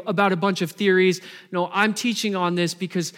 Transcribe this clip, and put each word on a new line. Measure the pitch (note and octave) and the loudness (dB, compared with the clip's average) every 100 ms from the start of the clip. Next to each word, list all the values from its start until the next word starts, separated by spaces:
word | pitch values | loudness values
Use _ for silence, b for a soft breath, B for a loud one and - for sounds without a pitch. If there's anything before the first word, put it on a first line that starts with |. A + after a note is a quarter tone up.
| - | 0
about | F#3 G3+ | 2 2
a | F#3 | 2
bunch | G3 F#3 | 0 0
of | E3+ | -4
theories." | - G3+ F#3 F#3 F3 - B B | -2 2 4 4 2 -4 B B
No, | F3+ F3 | -4 -2
I'm | F#3 G#3+ | 0 0
teaching | G#3 A#3+ G#3 G#3+ | 0 -2 -2 -2
on | F#3+ F3 | 0 0
this | F3 E3+ | 0 -2
because | F3 F3+ F#3 D#3+ | -2 -6 -4 -6